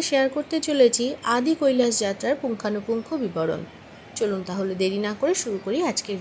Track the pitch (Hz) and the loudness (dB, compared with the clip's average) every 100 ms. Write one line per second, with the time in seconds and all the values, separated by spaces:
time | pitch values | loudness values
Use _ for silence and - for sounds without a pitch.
0 | 320 277 269 285 285 320 302 285 240 240 | 0 2 2 0 -2 -2 0 6 6 6
1 | 247 - - 240 254 320 277 254 240 226 | -2 -4 -2 0 2 4 4 4 4 2
2 | 202 196 220 285 269 220 208 208 202 226 | 0 -2 -2 0 -2 -2 -2 -4 -4 -4
3 | 226 311 226 165 160 160 165 - - - | -4 -4 -4 -2 -2 -2 -8 -16 -20 -20
4 | - - 208 196 180 190 190 185 190 196 | -14 -4 -2 -2 -4 -4 -4 0 0 0
5 | 208 208 285 370 247 196 196 262 339 - | -4 0 0 0 -2 -4 -2 -2 0 -2
6 | - 190 | -4 -6